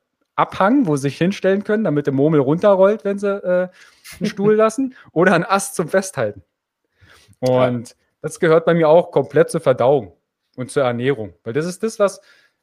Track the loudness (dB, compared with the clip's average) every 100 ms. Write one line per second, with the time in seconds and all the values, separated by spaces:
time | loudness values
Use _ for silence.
0 | _ _ _ -4 -4 0 2 2 2 0
1 | -2 -2 -2 0 -2 -2 -2 -2 0 -2
2 | -2 0 2 2 2 2 2 4 4 2
3 | -4 -4 -4 -4 -2 -2 -4 _ -20 _
4 | -20 -8 -8 -2 2 4 2 0 -6 -8
5 | -6 0 2 2 0 -4 -4 -8 -2 -2
6 | -2 -6 -6 -8 _ _ _ _ _ _
7 | _ _ _ -6 -2 2 0 -2 -10 _
8 | _ _ -12 -2 2 4 4 2 4 4
9 | 4 -2 0 0 0 0 0 2 2 0
10 | -2 _ _ _ _ -14 -6 -2 -2 -2
11 | -4 -4 -8 _ -8 -6 -6 -8 -8 -2
12 | -4 -4 _ _ _ _